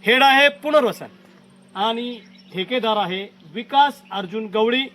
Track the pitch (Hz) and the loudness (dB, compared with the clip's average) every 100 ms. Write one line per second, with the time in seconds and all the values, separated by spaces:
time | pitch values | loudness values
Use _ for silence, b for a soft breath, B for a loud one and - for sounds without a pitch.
0 | 202 254 277 269 285 285 294 302 240 170 | 2 4 6 6 4 2 0 2 2 -4
1 | - - _ _ _ _ _ 190 214 233 | -16 -20 _ _ _ _ _ -6 -4 -4
2 | 240 240 - - _ 185 185 247 220 214 | -8 -12 -18 -20 _ -10 -4 -4 -2 -2
3 | 185 185 202 _ - 180 240 277 285 - | -2 -6 -10 _ -14 -12 -4 0 0 -2
4 | _ 196 185 214 214 208 220 254 269 | _ -10 -8 -10 -6 -2 0 0 -4